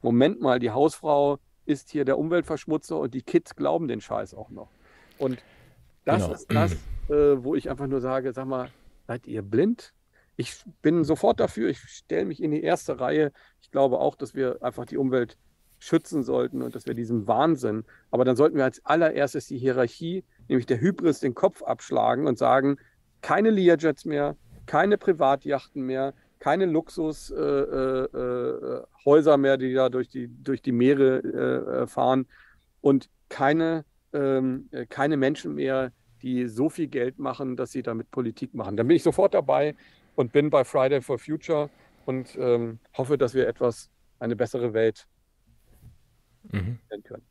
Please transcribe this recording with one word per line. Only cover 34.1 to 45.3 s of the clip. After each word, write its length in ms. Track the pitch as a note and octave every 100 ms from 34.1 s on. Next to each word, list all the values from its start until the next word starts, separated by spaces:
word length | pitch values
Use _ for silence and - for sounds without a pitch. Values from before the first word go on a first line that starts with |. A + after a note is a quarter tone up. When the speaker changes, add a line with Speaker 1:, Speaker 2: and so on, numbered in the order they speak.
Speaker 1:
ähm, 560 | D3 C#3 C3+ C3 B2+ -
äh, 140 | C3 A#2+
keine 320 | - C#3 D3+
Menschen 380 | C3+ D3+ - D3
mehr, 360 | C#3 C3+ C3 A#2 _ _
die 260 | C3 B2+ B2
so 220 | A2 D3+
viel 180 | D#3 D3+
Geld 320 | B2+ B2 B2+
machen, 360 | C3+ B2+ C3+ B2
dass 160 | B2+
sie 120 | C3+
damit 280 | A#2+ A2+ -
Politik 420 | - A#2+ A2 C3
machen." 240 | - G2+ G#2
Dann 100 | A#2
bin 100 | E3
ich 60 |
sofort 300 | F3 D#3+ G3
dabei 420 | G3 C3+ C#3 D3 - _ _ _ -
und 160 | B2
bin 180 | D3 D3
bei 140 | D3+ C3
Friday 360 | C#3+ C3 C#3
for 180 | A#2+ B2
Future 520 | - D#3 - D#3 D3 _ _ _ -
und, 300 | C3 B2 -
ähm, 420 | B2+ A#2+ A#2 A2+ _ -
hoffe, 220 | C3 C#3+
dass 160 | B2
wir 140 | B2+ B2
etwas, 420 | A#2 B2 A2+ - _ _ _
eine 160 | A#2 A2+
bessere 380 | A#2 C3 A#2+
Welt 340 | A2 A2+ - - _ _